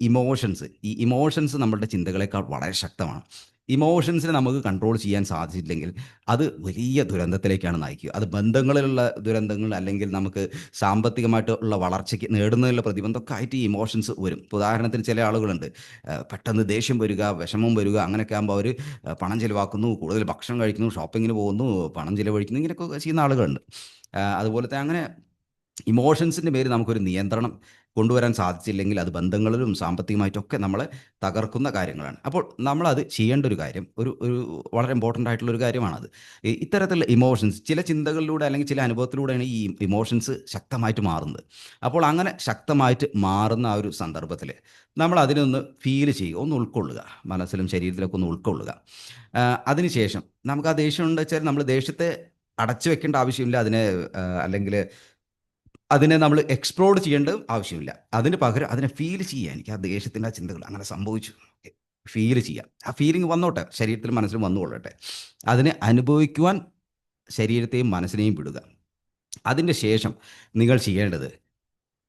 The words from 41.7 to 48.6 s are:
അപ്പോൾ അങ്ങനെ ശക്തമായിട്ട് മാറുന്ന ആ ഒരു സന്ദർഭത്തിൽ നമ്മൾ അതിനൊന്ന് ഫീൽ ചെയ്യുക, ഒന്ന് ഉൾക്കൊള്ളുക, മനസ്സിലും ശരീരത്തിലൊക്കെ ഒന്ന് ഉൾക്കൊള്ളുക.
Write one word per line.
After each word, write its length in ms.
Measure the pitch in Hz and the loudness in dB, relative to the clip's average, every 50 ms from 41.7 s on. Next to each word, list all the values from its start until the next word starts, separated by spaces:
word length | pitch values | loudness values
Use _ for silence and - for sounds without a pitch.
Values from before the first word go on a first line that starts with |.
| - _ 117 | -14 _ -4
അപ്പോൾ 220 | 123 131 170 160 147 | -2 0 2 2 4
അങ്ങനെ 220 | 156 175 185 185 - - - 123 | 2 2 0 -2 -4 -4 -6 -6
ശക്തമായിട്ട് 600 | 101 - - - 147 143 131 123 123 - - - - | -6 -4 -2 2 4 4 6 6 4 2 0 -2 0
മാറുന്ന 520 | 104 98 95 95 101 107 110 113 113 123 110 | 0 2 2 2 2 2 2 0 0 0 0
ആ 100 | 104 104 | -2 -2
ഒരു 100 | 101 101 - - | -2 -4 -6 -6
സന്ദർഭത്തിൽ 500 | 90 80 78 80 80 80 85 - 73 67 - - _ _ - - _ _ _ 156 | -8 -8 -8 -8 -8 -8 -8 -10 -10 -12 -14 -16 _ _ -20 -20 _ _ _ 0
നമ്മൾ 200 | 160 170 180 170 | 2 4 4 4
അതിനൊന്ന് 400 | 143 131 143 147 143 131 127 131 - - - _ - | 4 4 4 4 2 2 2 0 -4 -8 -14 _ -2
ഫീൽ 260 | 131 135 139 143 143 | 0 2 2 2 2
ചെയ്യുക, 280 | - - 95 82 80 90 135 | 2 0 -2 -4 -4 -4 -4
ഒന്ന് 120 | 160 151 | -2 0
ഉൾക്കൊള്ളുക, 460 | 123 113 - - 120 85 67 60 - - - - - - | 0 -2 -2 -2 -4 -4 -4 -6 -10 -14 -16 -20 -16 -8
മനസ്സിലും 420 | - 92 92 90 87 - 95 92 92 95 | -4 -4 -2 -2 -2 -2 -2 -2 -2 -2
ശരീരത്തിലൊക്കെ 440 | 90 87 92 90 92 95 90 95 92 | -2 -2 -2 -2 -2 -4 -2 -2 -2
ഒന്ന് 100 | 90 85 | 0 0
ഉൾക്കൊള്ളുക. 440 | 82 90 - 113 85 65 | -2 -2 -2 -4 -4 -4